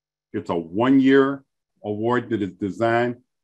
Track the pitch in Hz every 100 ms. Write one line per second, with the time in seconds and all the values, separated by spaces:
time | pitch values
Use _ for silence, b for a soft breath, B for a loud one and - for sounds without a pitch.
0 | _ _ _ 107 - 87 80 90 127 135
1 | 131 139 135 139 _ _ _ _ 107 107
2 | 113 123 110 110 98 90 101 90 113 117
3 | 120 123 _ _